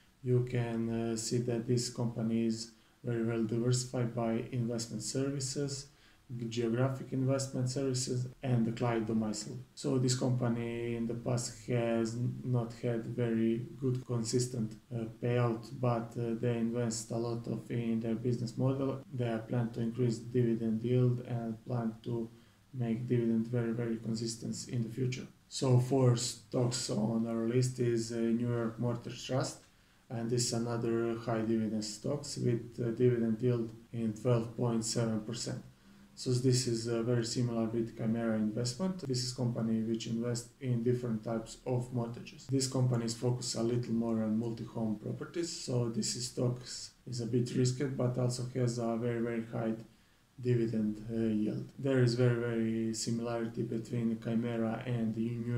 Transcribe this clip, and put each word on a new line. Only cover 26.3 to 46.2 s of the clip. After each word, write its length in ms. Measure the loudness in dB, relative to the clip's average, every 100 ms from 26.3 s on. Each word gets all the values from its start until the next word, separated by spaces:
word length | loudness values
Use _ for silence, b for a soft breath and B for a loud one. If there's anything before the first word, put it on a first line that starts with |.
| -6 -4 0 0 0 -2
on 360 | 0 2 2 0
our 200 | 0 2
list 320 | 4 2 2
is, 320 | 2 2 0
uh, 40 | 0
New 320 | 2 2 2
York 320 | 0 -2 -2
Mortgage 460 | -2 -2 -6 -10 -2
Trust, 320 | -2 -2 -6 b b b b b
and 200 | -6 -2
this 160 | 0 0
is 60 |
another 640 | 0 0 0 2 2 2 -2
high 240 | -2 0
dividend 420 | 2 2 2 -2
stocks 540 | -4 -6 -4 -4 -4 0
with 400 | 2 2 -2 -4
a 140 | -2
dividend 480 | 4 6 6 2 2
yield 300 | 2 2 0 -8 -10
in 220 | -4 -2
twelve 420 | 0 2 4 2 -2
point 280 | 0 0
seven 360 | 0 0 0 0
percent. 420 | -4 -6 -6 -8 -10 B B B B -8
So 140 | 0
this 380 | 4 6 4 2
is, 180 | 0 0
uh, 160 | 0
very 220 | 2 2
similar 400 | 2 0 0 2
with 320 | 0 0 -2 -2
Chimera 400 | 0 2 2 2
Investment. 720 | 0 0 -4 -2 -2 -2 -2
This 180 | -2
is 80 | -2
company 480 | -2 0 0 0 0
which 240 | 0 -2 -2
invest 440 | -2 -2 -4 -6 -8
in 240 | -2 2
different 400 | 2 2 0 -2
types 340 | -2 -4 -4 -8 -2
of 260 | -2 0
mortgages. 540 | -2 -2 -6 -12 -14 -2
This 200 | 0 2
company 380 | 2 4 2 0
is 80 |
focused 420 | 0 0 0 -2 0
a 60 |
little 320 | 0 0 0
more 280 | 0 2 2
on 160 | 2 2
multi-home 640 | 0 -4 -6 -4 -2 -2
properties, 480 | -4 -6 -6 -4 -4
so 380 | -6 -2 0 0
this 260 | 0 -2
is 120 | -4